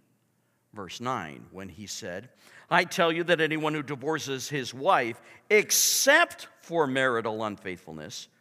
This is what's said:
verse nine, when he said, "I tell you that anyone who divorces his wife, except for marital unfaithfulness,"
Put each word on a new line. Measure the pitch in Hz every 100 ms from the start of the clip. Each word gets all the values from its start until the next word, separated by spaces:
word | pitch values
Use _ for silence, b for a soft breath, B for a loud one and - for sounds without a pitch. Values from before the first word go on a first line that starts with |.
| _ _ _ _ _ _ _
verse | 107 90 -
nine, | 123 123 80 65 69
when | 92 98
he | 80 101
said, | - 95 87 123 B B B -
"I | 170
tell | 185 - 170
you | 165
that | 170 160
anyone | 156 156 151
who | 156
divorces | 135 143 139 156 131 131 120
his | 143 120
wife, | 123 156 170 117 117 B B -
except | 208 180 - - - 269 302 339 - - _
for | - 170 143
marital | 135 131 117 110 110
unfaithfulness," | 110 98 98 85 - 78 76 - - b